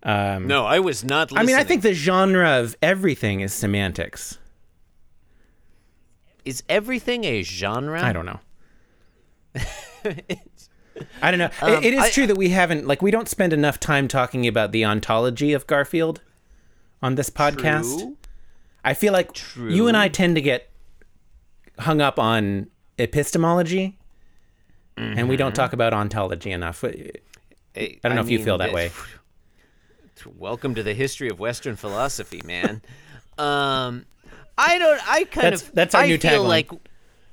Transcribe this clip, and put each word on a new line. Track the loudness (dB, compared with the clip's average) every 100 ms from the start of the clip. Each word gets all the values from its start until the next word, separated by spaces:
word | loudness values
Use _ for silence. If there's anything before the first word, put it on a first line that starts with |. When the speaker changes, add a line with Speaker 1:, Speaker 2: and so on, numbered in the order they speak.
Speaker 1:
Um, | 0 0 0 -2 0
Speaker 2:
No, | 0 4
I | 2
was | 2 -2
not | -2 0 0
Speaker 1:
I | 2
mean, | 4 2
I |
Speaker 2:
listening. | 2
Speaker 1:
think | 2
the | 2
genre | 0 2 2 4 4 4 4
of | 0 0
everything | 0 2 0 0 -2 -2
is | -4
semantics. | -4 -2 0 0 -4 -8 -10 -14 -14 -20 _ _ _ _ _ -20 _ _ _ _ _ _ _ _ _ _ _ _ _
Speaker 2:
Is | -12 -10 -2
everything | -2 0 -6 -4 -4
a | -2 -2
genre? | -4 -6 -4 -4 -4 -2
Speaker 1:
I | -2
don't | -2 -6
know. | -12 _ -20 -20 _ _ _ _ _ _ _ _ -8
Speaker 2:
<laughs> | -8 -10 -18 -10 -8 -8 -10
It's | -12 -12 -20 -20 _ _ -20 -18 -2
Speaker 1:
I | 0
don't | 2
know. | 0 0
Speaker 2:
Um, | 2
Speaker 1:
It, | 4 4
it |
is | 4
Speaker 2:
I | 2
Speaker 1:
true | 4 2
that | 4
we | 4
haven't, | 4 2 0 0
like, | 0
we | 2
don't | 2 -2
spend | 0 2
enough | 4 2 0
time | 0 0 2
talking | 0 0 0 0
about | 2 0
the | 2
ontology | 2 0 0 2 2 0 0
of | 0 2
Garfield | 0 0 0 -2 -4 _ _ _ -20 _ _ _ _
on | -2
this | -2 -2
podcast. | 0 0 2 0 0 -2 -6
Speaker 2:
True. | -8 -14 -18 -20 -20 -20 -20 _
Speaker 1:
I | -2
feel | 2 2
like | 2 0
Speaker 2:
True. | -6 -16 -10 -2
Speaker 1:
you | 2 4
and | 4
I | 4
tend | 2 4 4
to |
get | 2 0 -4 -20 -20 -20 -20 _ _ -20 _ _ -20 -6
hung | 0 2
up | 2 2
on | 2 2 0 -2 -6 _ _ -4
epistemology, | -2 0 0 0 2 2 2 -2 -4 -8 -20 _ -20 -20 _ _ _ -20 _ -12
and | -8 -4 -2
we | 0
don't | -2
Speaker 2:
Mm-hmm. | 0
Speaker 1:
talk | -2
about | 0 0
ontology | 0 -2 -2 -4 -6 -8
enough. | -6 -6 -6
I | -8 -8 -14 -18 _ -20 _ _ _ -10
Speaker 2:
I, | -10 -4
Speaker 1:
don't | -2 -2
know |
Speaker 2:
I |
Speaker 1:
if | 0
you | 0
Speaker 2:
mean, |
Speaker 1:
feel | 0 -2
that | -2
Speaker 2:
that |
Speaker 1:
way. | -2 -4 -8 -18 -20 _ _ _ _ _ _ _ _ _ _ -20 -14
Speaker 2:
Welcome | -10 -6 -6
to | -4
the | -4
history | -2 -2 -4 -6
of | -4
Western | -4 -6 -8 -8
philosophy, | -6 -4 -4 -4 -10 -14
man. | -10 -4 -4 -4 -14
<laughs> | -20 -20 -20 -20 -6
Um, | -2 0 0 -2 -4 -8 -14 _ -20 -20 -14 0
I | 2 4
don't. | 4 2 2
I | 0
kind | 0 2 2
Speaker 1:
That's, | 2
Speaker 2:
of. | -4
Speaker 1:
that's | 0 2
our | 4
Speaker 2:
I | 4
Speaker 1:
new | 2
Speaker 2:
feel | 4 4
Speaker 1:
tagline. | 4
Speaker 2:
like, | 2 0 -8 -18 -20 -20 _ -20